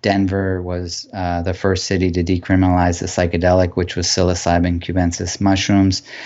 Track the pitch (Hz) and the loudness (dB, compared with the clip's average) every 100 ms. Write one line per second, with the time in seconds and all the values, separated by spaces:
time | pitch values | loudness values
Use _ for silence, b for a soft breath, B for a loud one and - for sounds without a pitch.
0 | 107 98 95 98 95 92 90 90 87 - | 2 2 2 0 -2 -2 -4 -6 -6 -10
1 | - 98 90 87 87 90 98 95 - 95 | -12 -6 -2 -2 -2 -2 0 0 0 0
2 | 92 87 87 90 - 95 92 90 87 85 | 0 0 0 -2 0 2 4 4 2 0
3 | 95 - 87 82 87 92 90 85 87 - | -4 -2 0 2 2 4 2 0 -4 -4
4 | 87 - 90 87 - 85 87 87 - 92 | -2 0 0 0 0 2 2 -2 -2 0
5 | 87 85 90 - 98 95 - 101 95 92 | 0 -2 -6 -2 0 2 2 4 4 0
6 | B B | B B